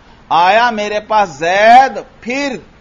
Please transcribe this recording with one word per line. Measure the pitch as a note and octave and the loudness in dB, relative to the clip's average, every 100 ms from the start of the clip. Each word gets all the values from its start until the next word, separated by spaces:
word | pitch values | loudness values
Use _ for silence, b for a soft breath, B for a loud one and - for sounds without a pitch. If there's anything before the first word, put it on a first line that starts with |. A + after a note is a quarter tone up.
| b b b | b b b
आया | D3+ F3 G#3+ A#3+ | 0 2 2 0
मेरे | A3 G#3 G#3 | -2 -6 -8
पास | G#3+ G#3+ G3 | -4 -2 -2
जैद | C#3 E3 F#3+ A3 A#3+ C4+ G#3 D3 - | -4 -4 0 4 6 4 -2 -14 -18
फिर | G#3+ C4 C#4+ G#3+ - _ | -10 -8 -6 -10 -14 _